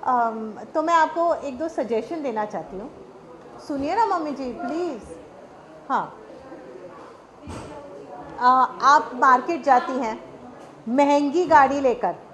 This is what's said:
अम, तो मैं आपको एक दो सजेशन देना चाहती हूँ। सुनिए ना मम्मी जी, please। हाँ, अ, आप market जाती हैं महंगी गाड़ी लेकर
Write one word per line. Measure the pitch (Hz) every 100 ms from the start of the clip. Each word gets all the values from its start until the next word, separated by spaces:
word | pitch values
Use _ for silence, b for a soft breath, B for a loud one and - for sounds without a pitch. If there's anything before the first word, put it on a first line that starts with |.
अम, | - 247 233 220 220 208 214
तो | 320
मैं | 320
आपको | 339 311 339 339
एक | 285 285 247
दो | 320
सजेशन | 330 269 226 - 330
देना | 277 220
चाहती | 208 190 160 190
हूँ। | 247 - - - - - - - -
सुनिए | 277 277
ना | 392 440
मम्मी | 370 302
जी, | 262 262
please। | 226 247 302 349 247 - - - - - - - - -
हाँ, | 247 156 - - - - - - - - - - - - - - - - 302 285 - - - - -
अ, | 247 254 254 -
आप | 254 302 -
market | 247 269 254 247 339
जाती | 247 254 -
हैं | 262 233 226 - - - - - - -
महंगी | 247 285 285 285 302 349
गाड़ी | 311 269 285
लेकर | 269 226 190 170 -